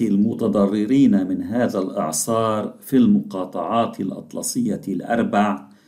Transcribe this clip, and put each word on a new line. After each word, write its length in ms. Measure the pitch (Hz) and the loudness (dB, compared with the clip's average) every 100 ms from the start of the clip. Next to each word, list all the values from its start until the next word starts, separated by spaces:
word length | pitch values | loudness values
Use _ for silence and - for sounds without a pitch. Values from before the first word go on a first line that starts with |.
المتضررين 1300 | 110 98 110 - 113 104 98 107 104 139 123 98 92 | 0 2 2 0 0 2 2 2 2 4 6 4 0
من 140 | 90 | -4
هذا 360 | - 120 117 101 | -4 -2 0 -2
الإعصار 960 | 92 104 78 78 - 113 110 107 101 - | -4 -4 -4 -4 -2 0 0 -2 -4 -10
في 160 | - 131 | 0 4
المقاطعات 1040 | 110 101 - 95 90 92 85 113 110 - | 6 4 2 -8 -8 -6 -2 0 -2 -4
الأطلسية 800 | 95 - - - - 127 110 98 - | -8 -8 -12 -8 -6 -2 -2 -4 -4
الأربع 800 | 87 - 117 101 104 104 98 - - | -6 -2 -2 0 2 0 -2 -8 -20